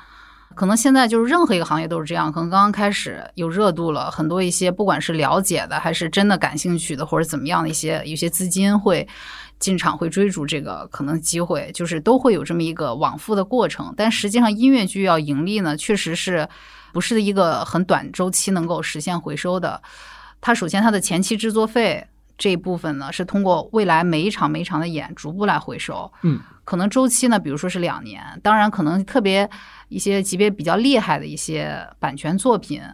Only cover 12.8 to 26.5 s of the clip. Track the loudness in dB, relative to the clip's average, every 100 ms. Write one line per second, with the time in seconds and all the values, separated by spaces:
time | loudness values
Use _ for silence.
12.8 | -4 -2 -2 -2 -2 -2 0 2 0 -2
13.8 | -8 -2 0 0 0 4 4 4 6 6
14.8 | 2 0 2 2 2 0 0 0 -2 -2
15.8 | 0 0 0 -4 -2 -2 -2 -8 -20 -20
16.8 | -8 -4 0 0 2 2 2 0 -2 0
17.8 | 2 0 -2 -4 -2 -2 0 -2 -2 -4
18.8 | -6 -6 -4 -4 -6 -6 -4 -2 -4 -6
19.8 | -14 -20 -20 -20 -20 -6 0 0 2 2
20.8 | 4 2 2 0 0 0 0 2 2 2
21.8 | 2 0 -8 _ _ -2 0 0 -2 -4
22.8 | -4 -6 -6 -6 -2 0 2 2 0 0
23.8 | 4 4 4 2 0 0 -2 -2 -4 -4
24.8 | -4 -6 -10 -12 -10 -4 0 0 -4 -10
25.8 | -8 -8 -10 -2 0 0 -4